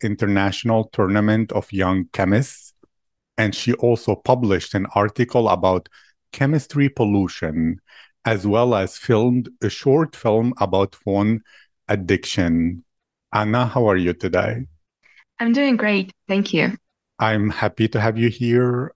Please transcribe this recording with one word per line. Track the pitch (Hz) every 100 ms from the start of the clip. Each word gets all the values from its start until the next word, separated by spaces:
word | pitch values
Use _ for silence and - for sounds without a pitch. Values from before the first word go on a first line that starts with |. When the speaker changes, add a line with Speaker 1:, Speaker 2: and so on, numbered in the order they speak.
Speaker 1:
International | 110 101 101 98 98 - 120 113 110
Tournament | - 95 104 107 113 107
of | 107 -
Young | 98 92 95 85
Chemists, | - 95 107 139 - - _ _ _ _ _ _ -
and | 107
she | 92 120
also | 120 120 117 - 98
published | - 127 110 92 -
an | 98 - 101
article | 104 - 120 123 110
about | 87 95 92 - - _ _ _
chemistry | - 139 156 - 143 139
pollution, | - 104 101 92 - 82 78 82 92 _ - - _ 117
as | 104 101
well | 107 123
as | 104 95 -
filmed | - 110 123 123 113 -
a | 104
short | - 139 147 160 -
film | 113 110 120 -
about | 98 95 95 -
phone | 101 98 104 113 - - _ _ -
addiction. | 104 87 95 - - 85 82 82 90 - _ _ _ _
Anna, | 104 107 120 120
how | 135 110
are | 92
you | 87
today? | 85 95 90 104 117 135 _ _ _ _ _ _ -
Speaker 2:
I'm | 233
doing | 254 277 226
great. | 208 196 190 - -
Thank | 196 196
you. | 160 147 208 _ _ _ -
Speaker 1:
I'm | 110 107 104
happy | - 107 - 110
to | 113
have | 110 110
you | 117
here. | 110 120 120 123 123 147